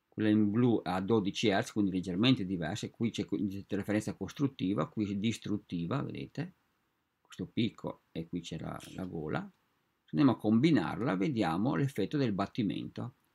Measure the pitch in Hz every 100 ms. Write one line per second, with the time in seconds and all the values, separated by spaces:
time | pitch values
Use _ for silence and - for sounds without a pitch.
0 | _ - 110 107 104 110 123 107 - 92
1 | 98 113 98 - 110 98 120 110 101 92
2 | 92 87 127 120 92 90 80 110 - -
3 | 117 - - - 101 98 - 98 92 104
4 | 104 87 95 - 139 - 92 113 151 -
5 | 101 101 113 107 98 104 - 87 85 135
6 | 85 - 139 - 180 - _ _ _ _
7 | _ _ - - 87 - 110 - - -
8 | _ 80 82 85 - 80 80 - - -
9 | 92 90 76 - 202 _ _ _ _ _
10 | _ 151 139 113 110 113 160 127 80 85
11 | 120 180 180 113 80 82 123 160 139 -
12 | 95 147 123 95 98 - 104 - 117 -
13 | 117 - _